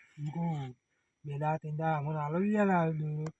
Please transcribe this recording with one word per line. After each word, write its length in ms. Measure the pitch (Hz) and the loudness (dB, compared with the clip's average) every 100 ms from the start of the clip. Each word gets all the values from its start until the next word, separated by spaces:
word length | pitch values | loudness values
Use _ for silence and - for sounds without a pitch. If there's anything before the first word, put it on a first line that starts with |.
| - - | -20 -10
હું 80 | 147 | -6
કહું, 480 | 151 170 151 131 127 _ _ _ _ | -2 -2 -2 -4 -10 _ _ _ _
"બે 140 | 147 143 | -10 -4
દા, 180 | 151 156 | 0 0
ત્રણ 200 | 156 151 | -2 -2
દા 200 | 160 156 | 0 0
અમને 240 | 143 156 | -2 -2
આલો 240 | 147 165 | -2 0
યાર 260 | 202 214 202 | 2 4 6
આ 180 | 180 165 | 6 4
દોરો." 360 | 160 151 151 156 - | 0 -2 -4 -6 -8